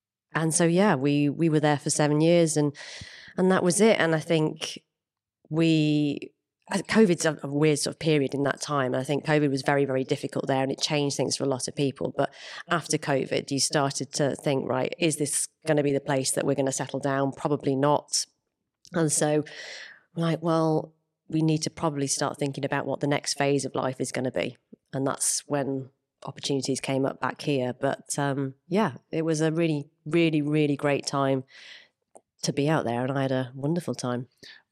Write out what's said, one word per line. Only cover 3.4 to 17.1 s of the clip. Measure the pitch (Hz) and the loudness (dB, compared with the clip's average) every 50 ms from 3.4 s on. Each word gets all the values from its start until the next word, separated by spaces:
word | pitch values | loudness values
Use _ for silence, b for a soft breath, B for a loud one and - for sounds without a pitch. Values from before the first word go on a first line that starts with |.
| 190 185 | 2 4
that | 190 175 | 4 4
was | 180 180 170 - | 2 2 4 4
it. | 214 226 - - | 4 4 6 4
And | 160 165 160 | 2 2 2
I | 156 | 0
think | 156 170 170 156 156 156 160 160 - - - - - _ _ _ _ _ _ _ _ _ _ _ _ - | 0 0 2 2 2 0 -2 -4 -10 -10 -12 -14 -18 _ _ _ _ _ _ _ _ _ _ _ _ -4
we, | 151 160 165 160 160 156 151 151 147 147 147 143 - - - - _ _ _ _ _ _ _ - | 0 2 4 4 4 4 4 4 2 2 0 0 -2 -4 -8 -12 _ _ _ _ _ _ _ -4
I, | 202 190 | -4 -4
covid's | - - - 220 226 175 175 - - | -2 2 4 6 6 6 4 2 0
a, | 160 147 - | -2 -2 -2
a | - 139 | -6 -4
weird | 143 143 156 156 147 139 | 0 2 4 4 4 2
sort | - - - | 0 -4 -6
of | - | -2
period | 147 160 151 147 135 127 139 | 0 2 2 2 2 0 0
in | 135 143 | 0 0
that | 135 - - | -2 -2 -4
time. | - 151 147 139 131 127 131 | -4 -4 -2 -2 0 0 -2
And | 131 | -2
I | 131 | -2
think | 156 143 139 - | -2 -2 -2 0
covid | 156 151 151 151 139 | 2 2 4 4 2
was | 135 135 | 0 0
very, | 131 147 143 143 143 | 0 2 2 2 2
very | 139 135 131 131 | 2 0 -2 -2
difficult | - 143 - - 135 - 135 - | -2 -2 -4 -4 -6 -6 -4 -2
there | - 135 131 | 0 0 0
and | 135 135 | 0 0
it | - - | -2 -2
changed | - - 156 147 143 139 139 | -2 -2 0 0 0 0 0
things | - 131 - - | -2 -2 -2 -2
for | - 135 | -2 -2
a | 139 | -2
lot | 131 127 - - | -2 -2 -4 -6
of | - | -4
people. | - 143 135 - - - - - | -2 -2 -2 -2 -4 -6 -4 -2
But | - 139 B B B B B B B B - | -2 -4 B B B B B B B B -4
after | 175 160 - - 156 151 | -4 -2 -2 -2 -4 -2
covid, | - 160 139 131 - - 151 - - - | 0 0 0 0 0 -2 -2 -4 -2 -2
you | 139 135 | -2 -2
started | - - - 151 139 139 - - 135 - - | 0 0 2 2 0 0 -2 -4 -6 -6 -2
to | - 147 131 - | -2 0 0 -2
think, | - - 151 135 135 - - | -2 -2 -2 0 0 0 -2
"Right, | 123 127 - - - - | -2 -2 -2 -2 -2 0
is | 180 160 135 | 0 0 0
this | - 147 139 - - - - _ _ - | 0 -2 -2 -2 -4 -4 -6 _ _ -2
gonna | 120 143 147 | 0 2 2
be | 143 143 | 2 2
the | 139 131 | 0 0
place | - 147 139 135 131 - | 0 0 0 0 0 0
that | - 143 147 | -2 -2 0
we're | 147 135 | 0 0
gonna | 143 135 131 | 0 0 0
settle | 131 - 139 - - 135 | -2 -4 -6 -6 -6 -4
down?" | 135 139 | -2 -2